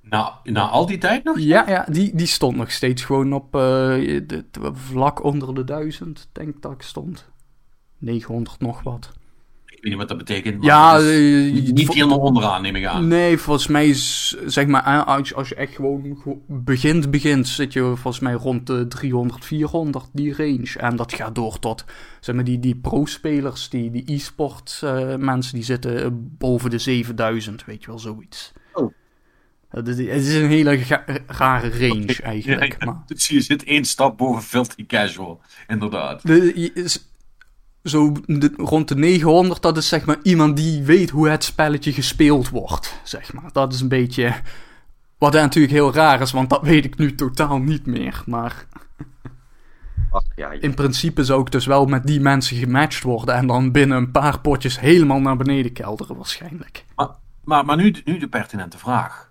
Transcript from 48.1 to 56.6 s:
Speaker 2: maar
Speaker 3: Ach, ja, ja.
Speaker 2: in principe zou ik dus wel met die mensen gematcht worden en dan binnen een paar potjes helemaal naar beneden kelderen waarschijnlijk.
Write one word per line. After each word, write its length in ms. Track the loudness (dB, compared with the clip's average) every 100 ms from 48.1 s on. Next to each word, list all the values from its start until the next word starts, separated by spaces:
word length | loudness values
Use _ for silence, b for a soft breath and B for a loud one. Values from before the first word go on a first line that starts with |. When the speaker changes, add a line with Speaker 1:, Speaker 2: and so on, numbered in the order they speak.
| -8 -6
Speaker 2:
maar 400 | -6 -6 -10 -18 -20 -20 -18 -18 -18 -20 -20 B B B B B B 2
Speaker 3:
Ach, 120 | 2 0 -2
ja, 160 | -10
ja. 80 | -4
Speaker 2:
in 140 | -4
principe 500 | 0 -2 0 -2 0
zou 160 | 2 2
ik 100 | 2
dus 160 | -2 2
wel 200 | 2 4
met 200 | 2 0
die 140 | 2
mensen 360 | 2 2 0 -4
gematcht 460 | 0 2 0 -2
worden 320 | -4 -2 0
en 120 | 0 2
dan 260 | 2 2
binnen 240 | 4 4 2
een 120 | 2
paar 300 | 2 2 0
potjes 400 | 0 0 -2 0
helemaal 400 | 6 6 6 4
naar 160 | 2 0
beneden 360 | 0 0 -2
kelderen 440 | -6 -10 -10 -10 -12
waarschijnlijk. 680 | -10 -12 -12 -16